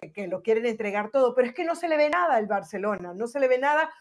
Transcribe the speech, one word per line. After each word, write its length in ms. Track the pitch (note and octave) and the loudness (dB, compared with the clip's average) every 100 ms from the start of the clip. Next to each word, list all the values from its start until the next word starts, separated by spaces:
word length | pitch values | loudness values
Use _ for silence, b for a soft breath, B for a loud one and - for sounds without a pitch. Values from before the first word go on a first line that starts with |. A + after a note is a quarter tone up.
| D#3 | -6
que 120 | G3+ F#3+ | -10 -8
lo 140 | F3+ | -4
quieren 220 | A3 A3 | 0 0
entregar 460 | A#3+ A3+ G3+ G3+ G#3 | 0 -2 -4 -4 -2
todo, 240 | C#4 B3 | 2 4
pero 120 | B3+ A#3+ | 4 0
es 60 | |
que 120 | A#3+ | 0
no 100 | E4 | -4
se 140 | E4+ E4+ | -4 -2
le 100 | D#4 | 2
ve 100 | D4+ | 2
nada 280 | E4+ F4 A#3+ | 2 2 2
al 100 | G#3 | 0
Barcelona, 640 | G3+ - G3+ G3+ G3 F3+ | -2 -4 -6 -4 -4 -6
no 120 | F3+ A#3+ | -8 -6
se 120 | C#4+ | 0
le 100 | C4 | 2
ve 100 | B3+ | 2
nada. 340 | C#4 D4+ D#4 B | 4 2 0 B